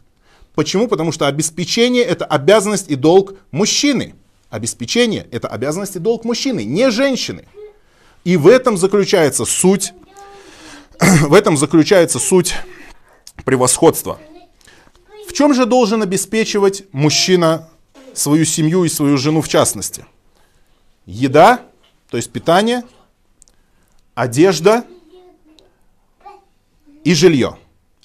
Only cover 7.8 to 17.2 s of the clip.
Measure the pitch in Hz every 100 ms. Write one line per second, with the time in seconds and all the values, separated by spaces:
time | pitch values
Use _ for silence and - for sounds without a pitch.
7.8 | _ _ _ _ 175 180 156 254 254 196
8.8 | 190 202 190 190 147 - 113 - 180 196
9.8 | - - _ - - - - - - -
10.8 | - - 165 170 143 180 202 147 151 165
11.8 | 147 190 165 127 - 185 170 - - -
12.8 | - - _ _ - - - 131 123 -
13.8 | 165 - 87 - - - _ _ _ _
14.8 | _ _ _ 427 - - 294 254 233 254
15.8 | 208 220 196 190 - 220 214 208 196 196
16.8 | - 135 151 -